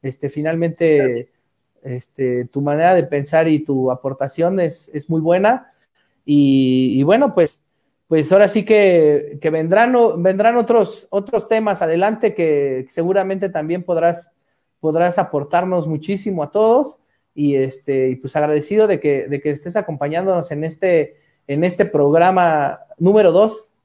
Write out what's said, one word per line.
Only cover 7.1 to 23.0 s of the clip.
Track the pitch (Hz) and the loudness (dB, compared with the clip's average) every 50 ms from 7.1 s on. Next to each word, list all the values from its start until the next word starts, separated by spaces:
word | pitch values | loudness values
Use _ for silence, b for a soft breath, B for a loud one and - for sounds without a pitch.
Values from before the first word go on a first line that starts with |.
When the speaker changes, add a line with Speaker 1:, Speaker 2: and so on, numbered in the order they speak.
| 202 240 285 254 180 | 4 4 2 2 2
Speaker 1:
pues, | 185 170 160 - _ _ _ _ _ _ _ _ _ _ _ | 2 0 0 -2 _ _ _ _ _ _ _ _ _ _ _
pues | 160 160 151 156 185 | 0 0 2 4 4
ahora | 196 208 202 | 4 4 4
sí | 202 226 202 | 2 -2 0
que, | - 220 214 202 190 180 170 156 151 147 143 147 - 147 143 | 2 4 4 6 6 4 4 4 4 2 2 -2 -4 -14 -6
que | - 160 | -4 -4
vendrán | 156 160 160 160 185 208 233 247 254 | -2 -2 0 2 2 2 4 4 4
o-, | 247 233 220 - | 2 2 2 0
vendrán | 175 170 185 190 196 208 226 240 | 0 0 0 0 2 2 2 2
otros, | 240 233 - 226 233 202 - - - - _ | 2 0 2 2 2 2 0 -4 -18 -16 _
otros | - 202 196 202 - 214 226 | -6 -6 -6 -2 -4 -6 -2
temas | - 226 220 220 214 196 - | 0 -2 0 0 -2 -2 -2
adelante | 180 160 165 170 190 208 220 220 - 214 - | -2 -2 0 0 0 0 -2 0 -2 -2 -2
que | - 170 160 151 143 139 139 131 127 127 - | 0 0 0 0 0 0 -2 -4 -6 -8 -10
seguramente | - - 165 175 196 202 190 190 190 190 196 | -6 -4 -2 0 0 0 0 -2 -4 -4 -6
también | 190 190 160 151 156 175 180 175 | -6 -6 -6 -6 -4 -6 -6 -4
podrás, | 185 175 165 165 170 170 170 - _ _ _ _ _ _ _ _ _ _ _ | -4 -2 0 0 0 0 -2 -10 _ _ _ _ _ _ _ _ _ _ _
podrás | - 160 151 165 175 175 175 | -4 -2 0 0 0 0 0
aportarnos | 202 180 - - 143 143 147 - 175 180 185 185 180 156 | -2 -4 -2 -4 -6 -6 -2 -2 -2 -2 0 -2 -4 -4
muchísimo | 160 160 151 156 175 202 190 196 214 196 170 147 | -4 -6 -6 -6 -6 -8 -6 -6 -6 -6 -6 -6
a | 147 | -4
todos. | _ 202 214 220 233 254 294 - - _ _ _ _ _ _ _ _ - | _ 0 2 2 2 2 0 -2 -8 _ _ _ _ _ _ _ _ -2
Y, | 147 143 139 | -2 0 0
este, | 135 131 131 131 - _ - 139 135 131 131 | 0 -2 -2 -4 -12 _ -4 -2 0 0 -2
y | 131 | -4
pues | 127 - 135 - | -6 -10 -8 -4
agradecido | 156 147 151 151 147 147 147 202 214 220 | -2 -2 0 0 -2 -2 -2 0 2 2
de | 208 190 151 | 2 0 0
que, | - 151 143 135 - | 0 0 0 0 -2
de | - 143 143 | -6 -6 -6
que | - 151 | -4 -6
estés | 147 139 - 180 175 | -6 -6 -8 -6 -6
acompañándonos | 214 202 - 156 139 143 147 156 170 185 190 185 175 151 - | -6 -6 -6 -8 -6 -6 -4 -4 -4 -2 -2 -2 -2 -2 -6
en | 151 147 156 | -8 -8 -8
este, | 160 160 _ - 185 175 165 143 - b b b b b b b | -8 -8 _ -2 0 2 2 0 -2 b b b b b b b
en | - 139 147 165 | -6 -4 -2 -2
este | 180 180 - 202 | -2 0 0 -2
programa | 170 - 151 143 143 147 165 170 180 185 185 180 170 160 151 143 135 - - - _ - | 0 2 0 2 2 4 4 2 2 2 2 2 2 2 0 -2 -2 -6 -8 -16 _ -8
número | _ | _